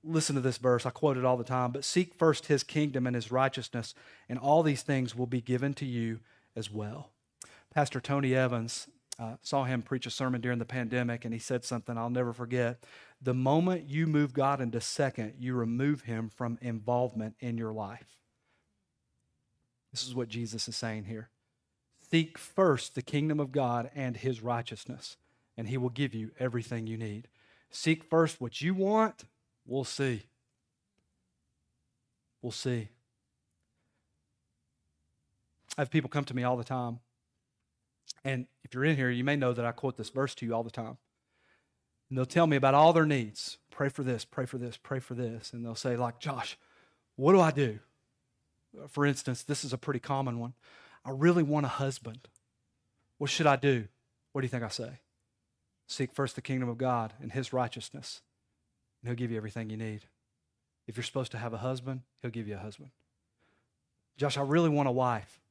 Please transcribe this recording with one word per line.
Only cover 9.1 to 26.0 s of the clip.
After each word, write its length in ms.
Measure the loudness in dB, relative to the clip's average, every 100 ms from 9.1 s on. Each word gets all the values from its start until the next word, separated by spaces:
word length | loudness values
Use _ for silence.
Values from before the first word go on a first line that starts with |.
| -12
uh, 200 | -10 -10
saw 220 | -2 0
him 180 | 0 -2
preach 240 | -2 -6 -6
a 40 |
sermon 320 | -4 -2 0
during 180 | -2 -2
the 60 | -2
pandemic, 580 | -4 -2 -2 -2 -4
and 100 | -6
he 60 | -8
said 240 | -2 -4
something 340 | -2 -6 -6 -6
I'll 120 | -2
never 240 | 0 -2
forget. 500 | -4 -4 0 0 -2 -14 -20 -20 _
"The 120 | -2
moment 540 | 2 4 6 4 2 -2
you 180 | 0 4
move 280 | 4 4
God 260 | 4 2 2
into 220 | 0 -2
second, 540 | -4 0 -2 0 -8 -6
you 160 | -2 0
remove 460 | 0 2 2 0
him 260 | -2 -6 -6
from 300 | -4 -6 -4
involvement 800 | -4 -4 0 2 2 -2 -6 -6
in 180 | -6 -4
your 140 | -4
life." 480 | -6 -8 -10 -20 _ _ _ _ _ _ _ _ _ _ _ _ _ _ _ _ _ _
This 140 | -10 -6
is 80 |
what 140 | -6 -6
Jesus 400 | -6 -6 -6 -6
is 80 | -6
saying 300 | -4 -6 -8
here. 240 | -10 -12 _ _ _ _ _ _ _
"Seek 360 | 2 2 2 -6
first 580 | -6 4 6 6 0 -10
the 60 |
kingdom 380 | -2 0 2 0
of 140 | 0
God 360 | 0 2 0 -4 -6
and 220 | -6 -2
his 240 | -4 -4
righteousness, 720 | -2 -4 -4 -12 -12 -14 -14 -18 _ _ _ -10
and 140 | -6
he 80 | -2
will 140 | -2
give 240 | -2